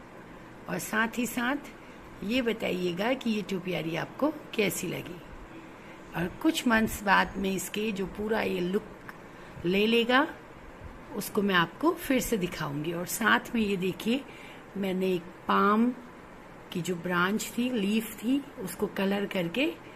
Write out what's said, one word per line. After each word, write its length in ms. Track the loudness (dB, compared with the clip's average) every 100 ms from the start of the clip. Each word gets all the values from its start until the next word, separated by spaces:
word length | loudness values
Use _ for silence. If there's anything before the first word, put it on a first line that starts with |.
| -18 -18 -16 -16 -18 -16 -6
और 100 | -6
साथ 380 | -2 0 0 0
ही 80 | -2
साथ 960 | 0 0 0 -4 -16 -18 -18 -16 -10
ये 180 | 0 2
बताइएगा 720 | 2 0 0 0 0 0 0
कि 160 | 2 2
ये 120 | 0
टोपियारी 520 | 0 -2 -2 -2 -2 -2
आपको 340 | -4 0 0 0 -8 2
कैसी 320 | 2 2 -4
लगी। 320 | -4 -6 -12 -12 -14 -14 -16 -16 -18 -18 -18 -8 -4
और 120 | -2 2
कुछ 260 | 2 4 4
मंथ्स 340 | 4 4 0
बाद 300 | 4 4 4 0
में 140 | 0
इसके 400 | 0 -2 -2 -2
जो 140 | -2 -4
पूरा 340 | -4 -2 0
ये 180 | 0 0
लुक 1040 | 0 0 -2 -16 -16 -16 -16 -18 -16 -6 0
ले 200 | 4 6
लेगा, 400 | 4 6 4 4 -2 -16 -18 -18 -14 -14 -14 -10 -8
उसको 260 | -2 0
मैं 140 | 4 6
आपको 360 | 4 2 2
फिर 260 | 2 2 2
से 160 | 4 0
दिखाऊंगी। 560 | 0 -2 -4 -2 -2
और 120 | -2 -4
साथ 460 | 0 4 4 4 0
में 60 |
ये 140 | 2 2
देखिए, 460 | 0 0 2 0 0 -14 -16 -16 -12 -4
मैंने 360 | 0 2 2
एक 100 | 0 -2 -14 2
पाम 420 | 6 6 8 6 2 -10 -18 -18 -18 -18 -18 -8
की 80 | -6
जो 140 | -2 -4
ब्रांच 540 | 0 2 4 2 -2 0
थी, 120 | 0
लीफ 440 | 2 2 2 0 -4
थी, 260 | 2 2 0 -8
उसको 240 | -8 -4 -4
कलर 360 | 0 2 2 0
करके 440 | 0 0 2 0 0 -12